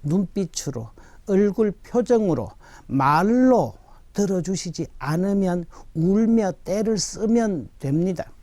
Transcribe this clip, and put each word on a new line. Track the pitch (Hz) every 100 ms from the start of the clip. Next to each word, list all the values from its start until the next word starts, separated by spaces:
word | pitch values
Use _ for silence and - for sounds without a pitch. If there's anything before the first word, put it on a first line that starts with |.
눈빛으로, | 147 180 185 - 185 - - 127 113 - - - -
얼굴 | 196 208 190 220 -
표정으로, | - 240 226 240 208 147 98 - - - -
말로 | 135 135 151 196 247 254 240 131 - - - -
들어주시지 | - 202 190 175 190 180 160 160 -
않으면 | 139 156 190 202 185 175 170 - -
울며 | - 170 196 226 226 196 -
떼를 | - 196 214 214
쓰면 | - - 214 233 226 180 104 -
됩니다. | 139 147 180 180 - -